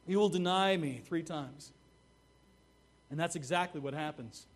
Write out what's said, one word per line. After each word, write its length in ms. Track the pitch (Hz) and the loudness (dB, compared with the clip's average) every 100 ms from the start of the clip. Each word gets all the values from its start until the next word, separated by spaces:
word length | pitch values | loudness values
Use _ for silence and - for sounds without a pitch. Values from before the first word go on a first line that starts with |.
| 170 | 2
you 120 | 196 | 4
will 120 | 208 | 4
deny 440 | 180 180 185 196 | 4 2 4 4
me 280 | 190 147 127 | 4 0 -4
three 180 | - 170 | -4 -4
times." 480 | 160 160 131 139 - - - _ _ _ _ _ _ _ _ _ _ _ _ | -2 -6 -8 -12 -20 -20 -20 _ _ _ _ _ _ _ _ _ _ _ _
And 100 | 147 | -2
that's 160 | 170 175 | -2 -2
exactly 420 | 131 175 180 156 | 0 0 0 -4
what 140 | 139 | -4
happens. 540 | 143 151 151 117 - - | -4 -4 -6 -12 -14 -20